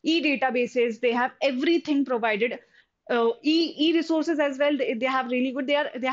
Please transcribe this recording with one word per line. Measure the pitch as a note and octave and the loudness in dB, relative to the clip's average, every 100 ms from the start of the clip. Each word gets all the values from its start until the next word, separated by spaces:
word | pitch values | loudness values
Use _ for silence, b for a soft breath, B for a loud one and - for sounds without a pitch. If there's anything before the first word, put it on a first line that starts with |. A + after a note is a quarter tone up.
e-databases, | - E4 C#4+ C4+ C4 B3 B3 B3+ A#3+ A3+ | -2 0 0 0 0 0 -2 0 0 0
they | B3 A#3+ | 0 0
have | A#3+ - | -2 0
everything | C#4 B3+ D#4+ E4+ - C#4+ C4+ | -2 0 2 0 2 0 0
provided। | B3 A3+ G#3 A#3+ G3+ b b b _ - | 0 0 0 -2 -4 b b b _ -4
Uh, | A#3+ A#3 A#3+ | 0 2 0
e, | C#4+ D#4+ E4 - | 0 2 0 0
e-resources | D4+ E4 D#4 D#4+ D4+ D4+ | 2 2 2 0 0 0
as | C#4+ C4 | 0 0
well, | C#4+ C#4+ | 0 0
they, | - | -2
they | A#3+ C4 | -2 -2
have | C4 A#3+ | -2 -2
really | B3 C4 | -2 -2
good, | C4 C4+ | -2 -2
they | C#4+ | -2
are, | D4 B3+ | -2 -4
they | C4 | -4